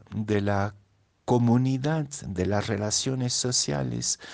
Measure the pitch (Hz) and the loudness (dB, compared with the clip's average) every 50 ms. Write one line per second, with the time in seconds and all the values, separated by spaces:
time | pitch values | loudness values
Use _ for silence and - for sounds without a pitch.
0 | - - - 107 107 107 107 101 101 101 101 98 101 107 - - _ _ _ _ | -12 -10 -6 -6 0 2 2 2 4 2 2 2 0 0 -4 -10 _ _ _ _
1 | _ _ _ _ _ - 123 120 120 117 117 123 127 131 135 127 131 151 160 160 | _ _ _ _ _ 2 2 4 6 6 6 4 4 2 0 0 0 0 0 0
2 | 147 139 - - - 92 95 90 92 92 104 104 101 - 85 98 104 110 - - | -2 -6 -8 -12 -10 -8 -2 0 0 2 2 0 0 -2 -2 -2 -2 -2 -2 -2
3 | - 131 131 131 123 123 - - - 127 123 - - - 147 - - 123 120 120 | -2 -2 -2 -2 -2 -2 -2 -2 -2 0 0 -2 -2 -2 -2 -2 -2 -2 -4 -4
4 | 120 - - - - - | -4 -4 -6 -6 -8 -18